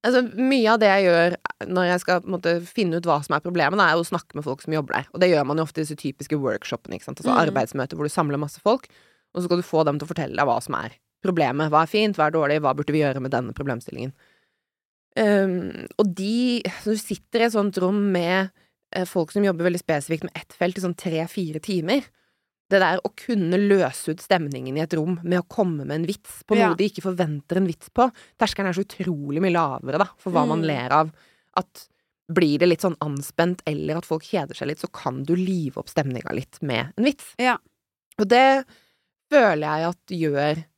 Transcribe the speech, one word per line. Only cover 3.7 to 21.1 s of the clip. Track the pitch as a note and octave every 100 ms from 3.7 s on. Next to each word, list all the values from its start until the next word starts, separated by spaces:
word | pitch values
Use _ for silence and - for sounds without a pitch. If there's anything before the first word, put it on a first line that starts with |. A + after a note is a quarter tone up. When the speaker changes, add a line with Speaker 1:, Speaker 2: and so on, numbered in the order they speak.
| G3
Speaker 1:
er | F3
jo | E3
å | E3+
snakke | F3 -
med | D3+
folk | D3+ C3+
som | -
jobber | D#3 C#3 -
der. | -
Og | F#3
det | F3+
gjør | D#3 C#3
man | D#3
jo |
ofte | D#3 -
i |
disse | D3+ D3
typiske | C#3 - C#3 D3+
workshopene, | C3 G2+ - B2 - -
ikke | -
sant? | -
Altså | B2
Speaker 2:
Mm. | - D#3+
Speaker 1:
arbeidsmøter | C#3 A2+ C#3 B2+
hvor | D#3
du | D3
samler | - D3+ C#3+
masse | D3 -
folk, | G#3 C4 - _ _ _ _
og | F3+
så | F3
skal | F3
du |
få | F3 D#3+ D#3
dem | C#3+
til | D3
å |
fortelle | E3 C3+
deg | -
hva | C#3 A#2
som | -
er | - A2+ - _ _
problemet. | F#3 E3+ C#3 C3+ D#3
Hva | D3+
er | D#3+
fint, | G#3 G#3+ F#3+
hva | D3+
er |
dårlig, | D#3+ C#3+ D3+
hva | D3
burde | C3+ D3
vi | D3+
gjøre | C#3+ C3
med | C3
denne | B2 A#2+
problemstillingen? | - C#3 A#2+ - - B2+ - _ _ _ _ _ _ _ _ _ -
Ehm, | G#3+ G#3 G3 F3+ F3 - - -
og | G#3 F3
de, | G3 A#3 B3 A#3+ F3+ -
så | G#3 G#3+
du |
sitter | - F#3+ _ A#3
i | A#3
et |
sånt | A3 G3+ F#3
rom | F3+ G#3 G3+
med, | F3+ E3+ F#3 F#3+ _ _ _ _ -
eh, | F3+
folk | F#3 D#3
som | G#3
jobber | G3+ E3+ F3
veldig | F3
spesifikt | - D3+ C#3+ D#3+ E3+
med |
ett | - - -
felt | F3+ F#3
i |
sånn | F#3 E3+
tre-fire | F3+